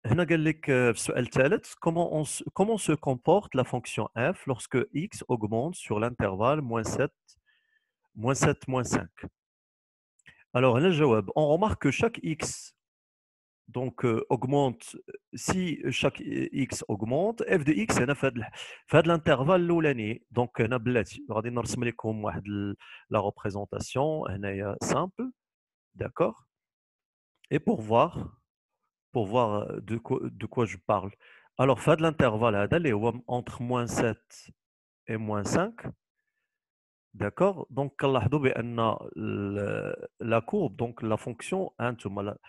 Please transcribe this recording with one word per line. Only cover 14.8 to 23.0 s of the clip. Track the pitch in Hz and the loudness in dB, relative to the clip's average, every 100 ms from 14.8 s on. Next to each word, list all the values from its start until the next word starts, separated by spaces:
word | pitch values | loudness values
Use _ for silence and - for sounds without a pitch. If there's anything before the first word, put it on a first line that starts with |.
| - - - - _ | -14 -18 -16 -18 _
si | 110 - 185 180 147 - | -8 -2 -2 -2 -4 -4
chaque | - 143 - - 120 131 143 127 | 0 -2 -2 -6 -4 -2 -2 -4
x | - - | -6 -6
augmente, | 101 110 135 202 226 | -4 -2 0 0 -2
f | 220 190 | 0 2
de | 139 | 2
x | 156 220 - | 0 0 0
هنا | 123 | 2
في | 143 135 | 2 0
هاد | 120 | -2
ال-، | 110 - - - _ | -10 -12 -16 -18 _
في | 147 | 6
هاد | |
الانترفال | 160 170 160 131 139 185 | 6 2 4 4 4 4
الأولاني. | 170 170 156 127 107 120 _ | 4 4 2 0 -2 -6 _
دونك | - 123 - | -2 -2 2
هنا | 113 127 | 2 2
بلاتي | 113 123 95 - - | 2 2 0 -8 -4
غادي | 110 120 | -4 -2
نرسم | 120 117 123 | -4 -4 -2
لكم | 120 - 110 110 | -2 -2 -4 -2
واحد | 104 98 98 | -4 -4 -4
ال-، | 101 101 101 - - | -4 -4 -6 -12 -20